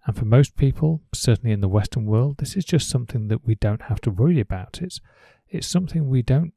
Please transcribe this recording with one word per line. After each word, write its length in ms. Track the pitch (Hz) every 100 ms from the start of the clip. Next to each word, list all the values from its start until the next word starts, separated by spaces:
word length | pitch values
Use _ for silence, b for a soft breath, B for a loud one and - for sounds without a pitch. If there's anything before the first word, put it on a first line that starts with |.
| -
And 100 | -
for 80 |
most 320 | 107 123 143 -
people, 460 | 139 - 156 160 _
certainly 400 | - - 110 117
in 80 | 104
the 80 | 98
Western 380 | 101 101 - 107
world, 320 | 107 139 139
this 180 | 143 196
is 80 |
just 240 | - 156 -
something 400 | 127 120 120 107
that 180 | 110 117
we 80 |
don't 280 | 107 107 107
have 180 | - 107
to 80 | 120
worry 300 | 92 143 165
about. 400 | 101 95 90 -
It's, 200 | 180 - b b b b b
it's 180 | - -
something 420 | 180 180 165 139
we 140 | 131
don't 320 | 117 131 165